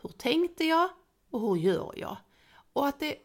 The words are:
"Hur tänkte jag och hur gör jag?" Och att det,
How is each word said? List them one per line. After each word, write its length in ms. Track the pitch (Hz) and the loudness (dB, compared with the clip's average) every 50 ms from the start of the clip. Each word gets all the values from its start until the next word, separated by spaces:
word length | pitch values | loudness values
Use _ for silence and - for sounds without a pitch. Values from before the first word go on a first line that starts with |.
"Hur 80 | - - | -16 -14
tänkte 540 | 165 - - 247 247 320 349 349 - - 330 | -12 -4 -2 0 2 2 2 0 0 -2 0
jag 260 | 320 320 330 349 370 359 - _ _ _ _ _ _ | 2 4 4 2 2 -2 -6 _ _ _ _ _ _
och 100 | - 240 | -6 -4
hur 140 | 214 220 190 | 0 0 2
gör 380 | 170 160 190 180 - - - - - | 2 4 2 2 2 0 -6 -10 -10
jag?" 200 | - - - 190 - _ _ _ _ _ - - - _ - | -10 -10 -10 -12 -16 _ _ _ _ _ -20 -20 -20 _ -4
Och 140 | - 277 285 | -2 0 0
att 120 | 285 - | -2 -2
det, 160 | 311 302 - - - | -4 -6 -6 -6 -12